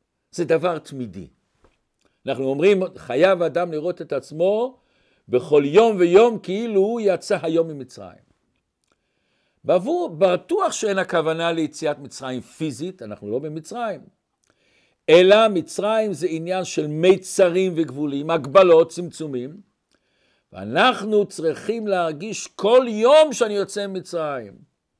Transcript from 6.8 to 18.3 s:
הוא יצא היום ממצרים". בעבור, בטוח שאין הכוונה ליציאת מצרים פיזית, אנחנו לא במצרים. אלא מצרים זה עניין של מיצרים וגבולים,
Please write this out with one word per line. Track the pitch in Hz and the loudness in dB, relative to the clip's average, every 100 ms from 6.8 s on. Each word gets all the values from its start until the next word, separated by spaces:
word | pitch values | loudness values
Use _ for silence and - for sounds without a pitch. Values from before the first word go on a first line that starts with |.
הוא | 202 240 | -2 -2
יצא | 208 175 - 190 | -2 -2 -2 -4
היום | 165 165 165 | -2 -2 -2
ממצרים". | 147 127 - 92 76 _ _ _ _ _ _ _ _ _ _ _ _ _ _ - | -6 -16 -18 -20 -20 _ _ _ _ _ _ _ _ _ _ _ _ _ _ 0
בעבור, | 180 202 349 330 156 | 0 2 -4 -4 0
בטוח | 185 180 - 381 359 | 2 2 -2 -2 -2
שאין | - 214 190 | -2 -4 -2
הכוונה | 185 175 156 160 170 | -2 -2 -2 -2 -2
ליציאת | 165 151 - 151 143 | -2 -4 -4 -6 -6
מצרים | 139 - 131 127 | -10 -14 -10 -10
פיזית, | - - 160 117 170 185 | -12 -10 -8 -8 -12 -12
אנחנו | 110 104 104 | -16 -14 -8
לא | 120 | -6
במצרים. | 151 156 156 226 226 156 - _ _ _ _ _ _ _ _ _ - | -6 -12 -12 -10 -8 -10 -14 _ _ _ _ _ _ _ _ _ 6
אלא | 165 185 208 226 | 8 8 6 6
מצרים | 185 156 - 202 220 220 | 0 -6 -6 -2 0 -2
זה | 156 170 | -2 -6
עניין | 160 165 185 175 | -6 -6 -6 -6
של | - 151 | -4 -4
מיצרים | 151 180 190 - - 180 175 190 160 | 0 2 2 0 2 2 4 -2 -2
וגבולים, | 151 131 147 139 151 | -4 -4 -6 -4 -2